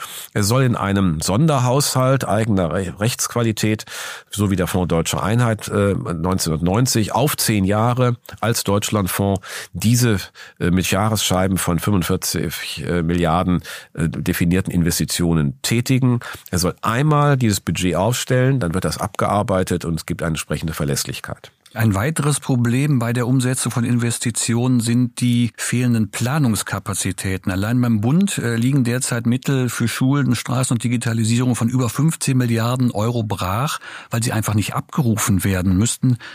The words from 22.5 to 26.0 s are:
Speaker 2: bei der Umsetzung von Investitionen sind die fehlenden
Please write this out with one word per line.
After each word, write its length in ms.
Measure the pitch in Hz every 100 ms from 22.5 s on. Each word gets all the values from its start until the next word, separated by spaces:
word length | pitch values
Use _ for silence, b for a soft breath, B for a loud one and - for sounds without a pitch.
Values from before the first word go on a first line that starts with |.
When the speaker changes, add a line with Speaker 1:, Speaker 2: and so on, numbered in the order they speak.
| 131 117 120 147 135
Speaker 2:
bei 120 | 117
der 140 | 120 120
Umsetzung 460 | 135 127 127 -
von 100 | 120
Investitionen 960 | 117 120 117 117 123 104 - 117 127 123
sind 420 | 113 120 123 -
die 300 | 123 120 120 -
fehlenden 520 | - 120 123 117